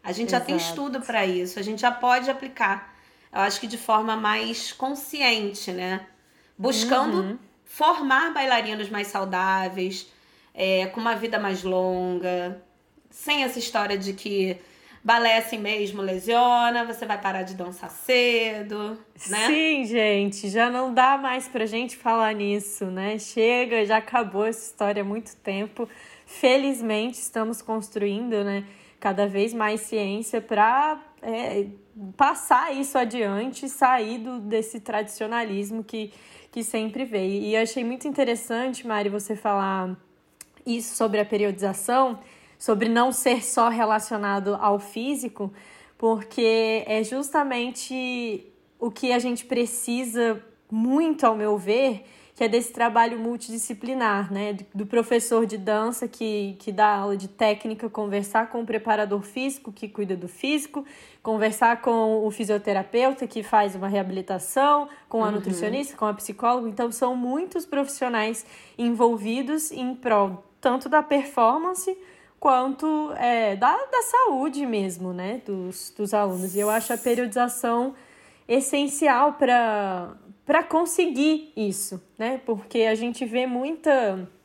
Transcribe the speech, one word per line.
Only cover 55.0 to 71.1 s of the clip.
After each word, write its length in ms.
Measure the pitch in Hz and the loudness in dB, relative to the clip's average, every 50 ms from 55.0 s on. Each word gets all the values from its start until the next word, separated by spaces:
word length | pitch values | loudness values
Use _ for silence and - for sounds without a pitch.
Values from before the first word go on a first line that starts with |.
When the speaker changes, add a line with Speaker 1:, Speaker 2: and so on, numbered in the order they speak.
| 226 233 247 233 233 - 233 226 226 | 2 4 2 2 2 4 2 2 2
Speaker 2:
de 100 | 214 214 | 2 -2
dança 500 | 208 190 220 214 214 220 233 240 - 247 | -6 -2 0 2 2 2 0 -2 -4 -8
que, 480 | 233 - - 226 220 214 208 202 196 190 - | -8 -6 -6 -4 -2 -2 -2 -4 -4 -8 -8
que 120 | - 220 | -10 -6
dá 180 | 196 180 214 208 208 | 2 4 6 6 6
aula 200 | 202 196 202 202 | 2 0 -2 -2
de 120 | 196 190 190 | -4 -6 -10
técnica, 600 | - - 226 214 208 208 - 226 220 220 240 220 | -2 2 2 2 2 2 -2 -8 -6 -6 -8 -6
conversar 600 | - 220 214 208 196 202 202 202 - 220 226 233 | -4 -4 -4 -2 -2 -2 -4 0 0 0 0 0
com 100 | - 240 | -4 -6
o 60 | 233 | -4
preparador 560 | 226 220 214 214 226 214 214 214 196 202 202 | -2 -4 -2 2 2 2 2 2 0 0 -4
físico, 500 | 202 - - 254 262 277 269 - - 226 | -4 -6 -6 -4 -4 -4 -4 -6 -14 -16
que 160 | 202 - 226 202 | -12 -12 -12 -10
cuida 260 | 202 214 202 185 190 | -6 -6 -4 -4 -4
do 140 | 180 180 175 | -6 -6 -12
físico, 560 | - - - 269 302 302 294 - - 294 277 - - - - - - _ | -10 -6 -2 0 0 -2 -2 -4 -8 -10 -10 -10 -18 -20 -20 -20 -20 _
conversar 580 | _ 226 220 214 214 220 214 - 247 233 233 233 | _ -2 0 2 2 0 2 4 4 4 4 2
com 460 | - 247 233 226 220 220 220 220 214 | 2 2 2 4 4 2 2 2 0
o 40 | 214 | 0
fisioterapeuta, 960 | 202 - 226 196 214 208 208 214 196 190 190 - - 233 254 262 277 262 254 | -2 -2 -2 0 0 0 0 0 -2 -2 -2 0 0 2 2 2 2 0 -6
que 160 | - - 226 | -6 -6 -8
faz 320 | 202 - - 214 208 196 185 | -4 2 2 4 4 2 -2
uma 140 | 190 190 196 | -4 -4 0
reabilitação, 1000 | 202 202 190 185 190 190 185 - 196 185 185 - - 262 277 294 294 294 285 285 - - - _ | 0 0 0 -2 -4 -6 -4 -4 -6 -6 -6 -2 2 4 6 6 6 4 2 -4 -12 -20 -14 _
com 140 | - 226 220 | -2 0 0
a 40 | 214 | 2
Speaker 1:
Uhum. 40 | 208 | 0
Speaker 2:
nutricionista, 600 | 202 196 190 185 175 214 214 233 269 285 277 - | -2 -2 -2 -4 -2 -2 -2 -2 -2 -4 -6 -4
com 80 | - 220 | -2 -2
a 80 | 214 | -2
psicóloga. 560 | 202 208 - - 202 - - 233 247 247 233 226 | -2 -4 -8 -12 -8 0 2 2 2 2 0 -4
Então, 240 | 202 202 240 240 | -4 -2 -4 -4
são 240 | 226 - 262 247 254 | 0 0 0 0 0
muitos 480 | 247 240 247 262 311 370 370 - 349 311 | -2 -2 -2 -2 -2 -4 -4 -6 -8 -6
profissionais 800 | - 294 277 277 277 - - 262 247 240 220 214 220 226 226 - - - - - - _ | -2 -2 -2 -2 -2 -4 -4 -2 -2 0 0 0 -2 -4 -6 -10 -14 -20 -20 -20 -20 _
envolvidos 920 | - 240 233 233 220 247 233 233 214 202 220 226 262 262 254 302 311 311 - | -2 -2 0 2 4 4 4 4 2 -2 -2 -2 -2 -2 -2 -2 -2 -2 -4
em 240 | - 254 254 254 262 | -6 -6 -6 -6 -6
prol 480 | - - 247 220 202 202 190 185 180 - _ _ _ | -4 0 2 4 4 4 2 0 -8 -14 _ _ _
tanto 280 | - 262 240 247 247 254 | 0 2 2 2 0 4
da 140 | 294 302 | 4 4
performance 920 | 302 302 | 4 4